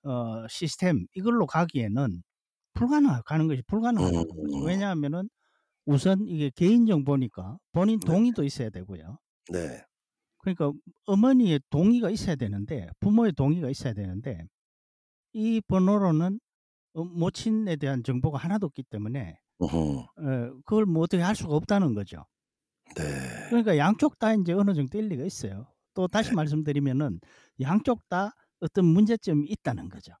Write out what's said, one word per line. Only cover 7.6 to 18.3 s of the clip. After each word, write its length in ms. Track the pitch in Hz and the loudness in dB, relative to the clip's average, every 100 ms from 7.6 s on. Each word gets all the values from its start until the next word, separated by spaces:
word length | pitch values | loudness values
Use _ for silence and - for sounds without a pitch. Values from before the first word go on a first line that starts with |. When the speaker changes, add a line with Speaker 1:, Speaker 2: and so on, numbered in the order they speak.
| _ | _
Speaker 1:
본인 260 | 165 196 226 | 0 2 2
Speaker 2:
네. 80 | - | 2
Speaker 1:
동의도 360 | 175 240 226 | 2 2 2
있어야 260 | 143 - 113 | -4 -4 -8
되고요. 500 | 92 92 90 80 135 _ _ - | -8 -14 -14 -14 -18 _ _ -8
Speaker 2:
네. 300 | 87 82 240 _ _ _ _ _ _ | -6 -6 -10 _ _ _ _ _ _
Speaker 1:
그러니까 340 | 190 180 147 147 - _ - | -6 -2 -4 -4 -16 _ 0
어머니의 560 | 196 247 254 220 147 _ | 4 6 6 4 2 _
동의가 400 | 143 190 240 202 | 2 4 4 0
있어야 260 | 214 - 143 | -2 -4 -2
되는데, 520 | 110 101 101 147 92 - | -4 -4 -6 -8 -10 -4
부모의 320 | 202 214 226 | 2 4 2
동의가 360 | 147 139 170 135 | 2 0 0 -2
있어야 240 | 139 - | -6 -6
되는데 520 | 104 98 92 127 87 82 _ _ _ _ _ _ _ _ | -6 -6 -8 -8 -12 -14 _ _ _ _ _ _ _ _
이 280 | 220 220 226 - | -4 0 -2 0
번호로는, 720 | 185 185 208 190 156 175 208 _ _ _ _ _ 160 | 2 4 4 4 2 0 -4 _ _ _ _ _ -10
어, 80 | 175 | -8
모친에 720 | 170 170 - 226 220 208 156 | -2 -2 -2 -2 0 -2 -2
대한 260 | 139 135 | -2 -2
정보가 340 | 117 127 156 | -2 0 0